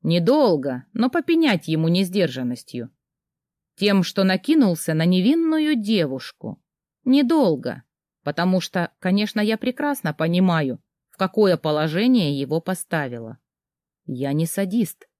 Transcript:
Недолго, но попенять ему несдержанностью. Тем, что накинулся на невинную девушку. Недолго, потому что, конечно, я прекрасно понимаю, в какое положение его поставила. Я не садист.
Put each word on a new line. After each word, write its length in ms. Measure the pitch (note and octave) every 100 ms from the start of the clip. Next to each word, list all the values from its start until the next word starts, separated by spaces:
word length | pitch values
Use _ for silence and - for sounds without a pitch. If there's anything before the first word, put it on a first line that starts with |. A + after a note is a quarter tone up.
Недолго, 840 | D#3+ E3+ E3 D4 B3+ D#3+ C3+ B2+ -
но 160 | - A#3+
попенять 580 | E4+ - E4 D#4 F#3+ -
ему 200 | D#3+ D#3+
несдержанностью. 1040 | F3 F#3+ G3 E3 B2+ B2 B2 - B2 A2+ _ _ _ _ _ _ _ _ _
Тем, 260 | G#3 G3
что 220 | F3 - F#3+
накинулся 720 | F#3 - D#4 A3 E3 - D#3
на 100 | E3+
невинную 720 | F#3 G3 E4 E4 D#4 D4+ C#4
девушку. 880 | G3+ G#3+ D3+ C3 - - - - _ _ _ _ -
Недолго, 800 | C4+ B3+ D#4+ A3+ C#3+ B2+ B2+ _ _ _ _
потому 360 | - D3 F3+ F#3
что, 320 | - F#3 E3+ _
конечно, 400 | F#3 G3 G#3+ A3
я 180 | G#3 A3
прекрасно 560 | B3 B3+ D4 C#4 D#3+
понимаю, 680 | D3+ D#3+ F3 F#3 E3 C#3 A#2+ _ _ _
в 60 | -
какое 380 | F#3+ - G3+ E3
положение 800 | D#3 D3+ D#3 E3 A#3+ B3+ D3+ C#3
его 220 | C3+ D#3
поставила. 760 | - F#3 - E3 C3+ A#2+ A2+ A2 _ _ _ _ _ _ -
Я 240 | B2 C#3
не 140 | D3 E3
садист. 640 | - G3 A3 F#3+ - -